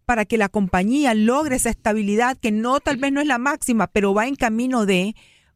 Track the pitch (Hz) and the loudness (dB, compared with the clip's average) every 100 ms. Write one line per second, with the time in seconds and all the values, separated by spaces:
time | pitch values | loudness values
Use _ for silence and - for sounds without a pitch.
0 | - 240 208 226 202 214 190 185 196 269 | -4 -2 0 0 0 0 0 0 0 2
1 | 277 220 214 262 311 254 233 220 233 214 | 2 2 2 2 0 -2 -2 -2 -2 -2
2 | 202 208 240 262 233 214 233 277 311 269 | 0 0 0 -2 -2 -2 0 -2 0 -2
3 | 277 277 302 240 262 294 - 233 175 214 | -2 0 0 0 -2 -4 -2 0 0 0
4 | 196 196 233 277 247 220 254 254 202 185 | 0 0 -2 -2 -2 -2 -2 0 0 0
5 | 190 - _ _ _ | -2 -6 _ _ _